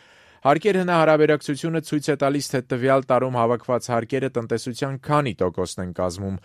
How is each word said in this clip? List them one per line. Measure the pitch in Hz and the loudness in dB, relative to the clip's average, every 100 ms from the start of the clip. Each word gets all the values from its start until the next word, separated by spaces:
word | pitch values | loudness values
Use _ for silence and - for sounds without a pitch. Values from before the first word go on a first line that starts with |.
| _ _ _ _ | _ _ _ _
Հարկեր | 135 151 208 190 | 2 2 2 0
հնահարաբերակցությունը | 180 170 156 151 151 151 - 139 160 160 151 | 2 4 6 6 4 2 0 -6 -4 -4 -2
ցույց | 151 143 | -4 -2
է | 139 | 0
տալիս, | 139 143 131 | 0 0 -2
թե | 135 120 | -6 -4
տվյալ | 127 131 135 131 | -2 2 2 2
տարում | 123 131 127 | 0 0 0
հավաքված | 117 120 - 123 - | 0 0 0 -2 0
հարկերը | 120 113 135 131 123 | -4 -2 -2 -2 -4
տնտեսության | 113 117 - 117 139 135 | -4 -4 -4 -6 -6 -6
քանի | - 147 139 90 | 0 0 0 0
տոկոսն | 92 85 92 - | -2 -2 -6 -6
են | 90 87 | -8 -4
կազմում։ | 90 87 98 95 | -4 -4 -8 -8